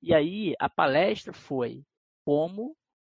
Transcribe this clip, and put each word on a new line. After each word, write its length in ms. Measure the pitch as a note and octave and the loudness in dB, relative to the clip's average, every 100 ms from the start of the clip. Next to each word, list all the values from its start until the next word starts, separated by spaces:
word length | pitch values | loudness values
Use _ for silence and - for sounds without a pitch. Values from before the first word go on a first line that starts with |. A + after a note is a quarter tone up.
E 140 | - | 2
aí, 400 | D#3+ D3+ G3+ G3+ - | 4 2 -2 -4 -2
a 80 | C#3+ | -2
palestra 640 | - D#3 C#3+ G3 G#3 - | 0 2 4 2 0 -8
foi 500 | - - C3+ A#2 B2+ C#3 _ _ _ | -16 -8 -4 -4 -8 -20 _ _ _
como 520 | - D3 E3 G3 B3+ D#4+ _ _ _ | 0 0 0 -6 -12 -12 _ _ _